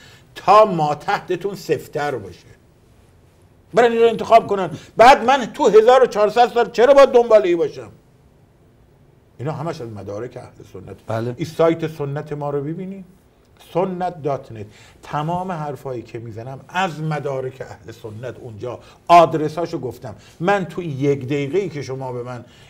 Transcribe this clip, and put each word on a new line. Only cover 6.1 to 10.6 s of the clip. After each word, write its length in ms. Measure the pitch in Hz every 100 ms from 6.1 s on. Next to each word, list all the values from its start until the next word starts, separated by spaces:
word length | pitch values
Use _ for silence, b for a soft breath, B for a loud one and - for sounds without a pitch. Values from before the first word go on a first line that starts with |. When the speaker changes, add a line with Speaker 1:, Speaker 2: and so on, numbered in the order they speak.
| 208 208 240 240
Speaker 1:
سال 180 | 233 220
چرا 220 | - 254
باید 180 | 277 262
دنبال 300 | 240 233 214
ای 140 | 185 170
باشم؟ 360 | 151 131 104 - _ _ _ _ _ _ _ _ _ _ _ _ _ -
اینا 120 | 131
همش 300 | 156 165 156
از 80 | 117
مدارک 480 | 104 95 101 123 123
اهل 260 | - -